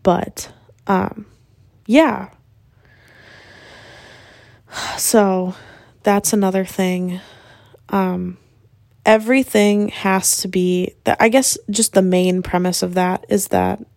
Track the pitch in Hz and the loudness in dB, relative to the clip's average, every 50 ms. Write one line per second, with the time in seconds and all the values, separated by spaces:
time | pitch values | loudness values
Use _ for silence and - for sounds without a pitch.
0 | _ 190 175 - - - - - - - - _ _ _ _ _ _ - 196 185 | _ 2 2 2 -2 -8 -12 -16 -16 -18 -20 _ _ _ _ _ _ -2 -2 -2
1 | 196 - - - 208 - _ _ _ _ _ _ _ _ _ _ _ - 220 294 | -2 -6 -8 -14 -18 -20 _ _ _ _ _ _ _ _ _ _ _ 2 4 4
2 | 320 277 214 - - - - _ _ _ _ _ _ _ _ _ _ _ _ _ | 4 4 0 -4 -10 -16 -20 _ _ _ _ _ _ _ _ _ _ _ _ _
3 | _ - - - - - - - - - - - - - - - - - - - | _ -20 -20 -20 -20 -20 -20 -20 -20 -20 -20 -20 -20 -20 -20 -20 -20 -20 -20 -20
4 | - - - - - - - - - - - _ _ _ - - - - - - | -20 -20 -20 -20 -20 -20 -20 -20 -20 -20 -20 _ _ _ -12 -10 -10 -10 -8 -6
5 | - - - 220 202 196 190 185 185 185 185 - - - - - - _ _ _ | -2 2 2 4 4 4 0 -2 -2 -6 -8 -12 -20 -20 -20 -20 -20 _ _ _
6 | - 208 202 202 202 - - 208 196 190 190 190 190 - - - 190 185 180 180 | 0 0 0 2 0 0 0 0 0 0 0 -2 -4 -4 -4 -2 -2 -2 -2 -4
7 | 180 180 180 185 - - - - - - - - _ _ - _ _ - - 196 | -4 -6 -8 -10 -12 -20 -20 -20 -20 -20 -20 -20 _ _ -20 _ _ -4 -2 -2
8 | 190 185 180 180 180 180 180 _ _ _ _ _ _ _ _ _ _ _ _ _ | -2 -2 -4 -6 -8 -10 -12 _ _ _ _ _ _ _ _ _ _ _ _ _
9 | _ 208 220 220 214 226 262 269 254 - - 214 208 208 208 208 208 208 - - | _ 4 4 4 4 2 2 2 2 2 2 2 4 4 2 2 0 -2 -6 -4
10 | - 190 190 190 - - - - - 190 180 185 180 180 180 180 185 - - _ | -2 0 0 0 0 -2 -2 -2 -4 -2 -2 0 0 0 0 0 -2 -4 -8 _
11 | _ - - - - 226 226 269 262 - - - - - 202 226 220 - - 196 | _ -2 0 2 2 2 4 2 2 2 -4 -4 -6 -6 -2 -2 -2 2 2 2
12 | 190 185 185 180 185 185 180 185 180 - - 180 180 185 180 - 190 180 180 185 | 2 4 2 2 2 2 0 -2 -2 -2 -2 -2 -2 -2 -2 -2 -4 -2 -2 -2
13 | 180 180 185 - - - 208 202 185 - - 180 185 185 190 - 240 _ _ | 0 0 -2 -6 -4 -2 -2 -2 0 0 -2 0 0 0 -4 -6 -10 _ _